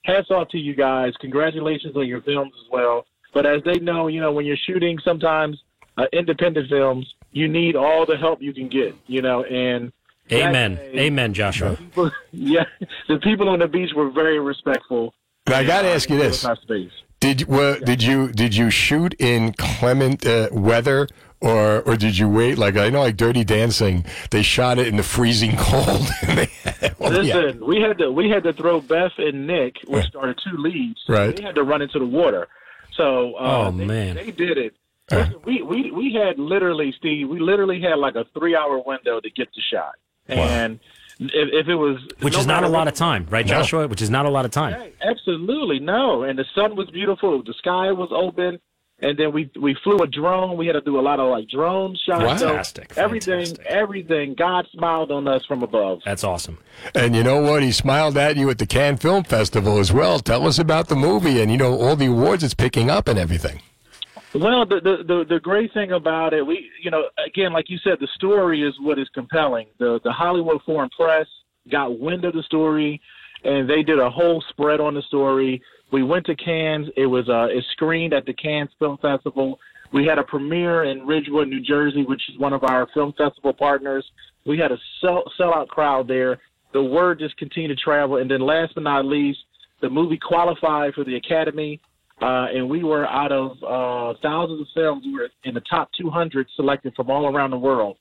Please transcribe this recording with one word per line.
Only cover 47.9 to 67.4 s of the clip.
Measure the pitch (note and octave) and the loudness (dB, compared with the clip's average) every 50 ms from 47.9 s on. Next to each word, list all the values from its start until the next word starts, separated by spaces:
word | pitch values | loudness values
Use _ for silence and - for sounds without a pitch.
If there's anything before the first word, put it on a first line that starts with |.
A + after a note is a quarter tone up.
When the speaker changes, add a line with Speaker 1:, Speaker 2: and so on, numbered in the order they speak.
Speaker 1:
was | G3 F3+ F3+ E3+ | 0 -2 -4 -4
open. | - D3+ F#3 F#3 E3+ F3 F3+ F3+ F3 F3 _ _ _ _ _ _ _ _ | -2 -2 -2 -2 -2 -2 -2 -2 -4 -6 _ _ _ _ _ _ _ _
And | - C#3 D3 | -4 -2 0
then | C#3+ D#3 D3+ D3 | 0 0 0 0
we, | D3+ D#3+ C#3 _ - | -2 -4 -6 _ -2
we | C#3 C#3+ C3+ - - | -2 -2 -2 0 0
flew | G3 G#3 G3 | 2 2 2
a | E3+ | 2
drone. | D3+ A#2+ C#3+ D3+ F3+ F#3 F#3 F#3 F#3 F3 | 0 -2 -2 0 0 0 0 -2 -4 -4
We | E3+ E3 | -4 -2
had | E3+ D#3+ | -2 -2
to | D3 | -2
do | C#3 D3 C#3 C3+ | -2 0 0 2
a | |
lot | C3 C#3 C#3+ C#3 | 2 2 2 2
of, | C3+ B2+ | 2 0
like, | B2+ A#2 A2 - | 0 -2 -4 -6
drone | B2 C3+ D#3 F3 F#3 F#3+ F#3+ F#3+ F#3 - - | -4 -2 -2 0 0 -2 -4 -4 -6 -6 -2
shots. | - F3+ E3 A2+ | -2 0 2 2
Speaker 3:
Wow. | A#2 C#3 | 0 0
Speaker 1:
So | G3+ B3+ | 0 0
Speaker 2:
Fantastic, | - - - - - - - - _ - | 0 -2 -2 -4 -8 -12 -16 -20 _ -4
Speaker 1:
everything, | D3+ F#3 G#3+ A3+ A3 G3 F#3 F#3 F3 F3 | -2 -2 0 -2 -4 -4 -2 -2 -2 -4
Speaker 2:
fantastic. | E3+ E3 - - | -6 -8 -10 -8
Speaker 1:
everything. | - D3 G3 G#3+ G3+ G3+ G3 F3 E3 D#3+ D3+ D3 C#3 C3+ | -2 -2 0 -2 -2 -4 -10 -4 -2 -2 -2 -2 -4 -2
God | - E3+ F3 F3+ F3 - - - | -2 0 0 0 -2 -4 -4 -6
smiled | E3+ E3+ E3+ E3 D#3+ D#3+ C#3 | -4 -2 0 0 0 -2 -2
on | C#3+ C#3 C#3+ | -4 -4 0
us | C#3 C3+ C3 - | 0 0 0 -2
from | - C#3+ B2+ A#2+ | -4 -4 -4 -4
above. | A2 - A2+ G2+ F#2+ F#2 E2+ - | 0 0 0 0 0 -2 -6 -6
Speaker 2:
That's | G2+ G2+ F#2 - | -6 -6 -4 -2
awesome. | G2 F2+ E2+ - - E2 - _ _ - - - - - | -4 -4 -4 -6 -10 -14 -16 _ _ -20 -18 -18 -4 0
Speaker 3:
And | - B2 A#2+ A#2 | 2 2 4 4
you | A2+ | 4
know | A#2 B2 C3+ D3 | 4 4 4 4
what? | D3 D3 D3+ D3+ | 4 4 4 4
He | C#3 B2+ A2 | 4 2 2
smiled | - - C#3 C3+ D3 D#3 D3+ C#3 | 2 2 2 2 4 2 2 2
at | C#3 C#3 D3+ D3+ | 2 2 2 2
you | C#3+ C3+ C3+ | 2 2 2
at | B2+ | 2
the | A2 A#2+ | 0 -2
Cannes | - - B2 C#3+ C#3+ C#3+ | 0 2 2 4 2 2
Film | A#2+ - D#3+ F#3 G3 E3+ | 2 2 2 2 2 2
Festival | - - A2 G#2+ G2 - A2+ F#2+ G#2 G#2 G#2 | 2 2 2 2 2 2 2 2 4 4 4
as | G2+ F2 F2+ | 4 4 4
well. | C3 - - - D#2+ | 4 4 4 2 2
Tell | - - A2+ B2 C#3+ | 2 0 0 2 2
us | E3 C3+ D#3 | 2 2 2
about | E3+ D#3 D#3 D#3+ - | 2 4 2 2 2
the | - D#3 | 2 2
movie | C3+ C#3 D#3+ G3 G#3+ F3+ D#3+ C3+ A#2 | 2 4 4 2 4 2 4 4 4
and, | A2 G#2+ | 4 4
you | A2+ | 4
know, | C3 C3+ B2 B2 | 4 4 4 4
all | - A#2+ C3 D#3 | 4 4 2 4
the | D3 C#3 | 4 4
awards | C3 B2 A#2 C3 E3+ G3 F#3 D#3+ | 2 4 4 4 4 4 2 0
it's | B2+ - | -2 0
picking | - B2 B2+ - - A2+ B2+ | 2 0 2 2 2 2 2
up | D#3+ G3+ - - | 2 2 2 2
and | A#2+ G2 | 0 0
everything. | F2+ E2 F2 E2+ - - - - - _ _ _ _ _ - - - _ _ - - - - | 0 0 -2 -2 -2 -4 -8 -8 -18 _ _ _ _ _ -20 -20 -20 _ _ -20 -20 -6 -4
Speaker 1:
Well, | - E3 G#3+ B3+ B3 A#3 | 0 2 2 4 2 2
the, | F3+ G3+ F3+ | 2 0 2
the, | E3 F#3+ G3 E3 E3+ | 2 2 0 0 0
the, | D#3+ F3 F3 E3 D3+ E3+ | 0 0 0 2 0 -2
the | E3 | -2
great | D#3+ F3 G3 G#3 A3+ G#3 - | 0 0 0 0 0 0 -2
thing | G#3+ G3+ F#3 F3+ | -4 -2 -2 -2
about | F3 D3+ D#3+ D#3+ D#3+ D#3+ D#3+ D#3 | 0 0 0 0 0 0 0 0
it, | D#3 C#3 | 0 0
we, | C#3+ E3+ F#3+ E3+ - - - | 0 -2 -4 -4 -14 -20 -10
you | E3+ F3 | -8 -4
know, | D#3+ D#3 D3 C#3 _ - C#3+ | -2 -2 -2 -2 _ -8 -8
again, | D3 - F#3+ | -6 -2 -2